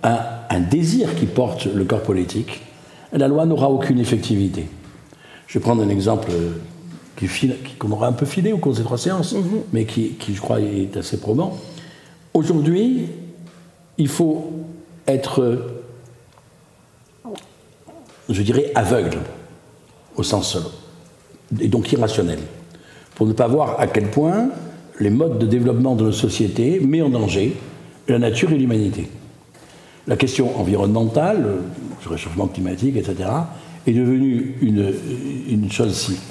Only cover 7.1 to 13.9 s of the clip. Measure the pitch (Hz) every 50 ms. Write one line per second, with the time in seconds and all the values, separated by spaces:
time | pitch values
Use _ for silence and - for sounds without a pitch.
7.1 | - - - 92 - - - 131 123 - - - - - 123 107 104 101 113 123
8.1 | 120 117 143 135 - 196 175 208 220 185 160 143 127 110 113 113 120 120 - 175
9.1 | 190 185 170 180 - 202 190 170 202 220 - - - 110 110 110 - - 113 110
10.1 | - - - - 101 98 104 - 117 113 104 104 104 98 95 95 - 87 90 -
11.1 | - - - - 110 131 175 190 - - - - - - - - - - - -
12.1 | - - - - _ 160 156 - 185 160 147 156 170 185 220 247 254 - - 170
13.1 | 170 - - - - - - - - - - - - _ - -